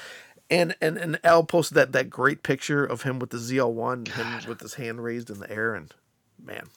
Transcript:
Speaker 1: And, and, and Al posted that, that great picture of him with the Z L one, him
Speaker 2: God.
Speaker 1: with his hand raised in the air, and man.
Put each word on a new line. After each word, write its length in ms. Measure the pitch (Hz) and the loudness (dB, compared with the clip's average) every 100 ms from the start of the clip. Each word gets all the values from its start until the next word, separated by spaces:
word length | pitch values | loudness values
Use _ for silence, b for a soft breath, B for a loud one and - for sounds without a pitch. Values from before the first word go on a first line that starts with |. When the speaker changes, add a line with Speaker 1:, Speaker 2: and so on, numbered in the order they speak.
| B B B B - | B B B B 0
Speaker 1:
And, 240 | 170 165 - | 2 2 0
and, 160 | 160 165 | -2 -2
and 220 | 170 147 | -4 2
Al 200 | 170 170 | 6 6
posted 320 | 165 170 - 151 | 6 2 4 4
that, 160 | 131 | 4
that 180 | 131 135 | 2 -2
great 320 | - 131 - | 2 2 2
picture 420 | - 139 - 147 | 0 -2 0 0
of 200 | 139 120 | 0 -2
him 160 | 139 127 | -4 -4
with 100 | 117 | -6
the 80 | 117 | -6
Z 220 | 117 131 | -2 0
L 120 | 120 | 0
one, 360 | 113 120 127 110 | 0 -2 -4 -6
him 180 | 113 113 | -6 -6
Speaker 2:
God. 200 | 117 107 | -8 -10
Speaker 1:
with 120 | 117 | -12
his 140 | 110 | -12
hand 300 | - 117 117 | -10 -8 -6
raised 260 | 117 117 117 | -6 -6 -8
in 100 | 101 | -12
the 120 | 92 | -8
air, 240 | 107 113 101 | -4 -2 -4
and 180 | 76 _ _ _ _ - | -10 _ _ _ _ -20
man. 200 | - - - | -16 -14 -16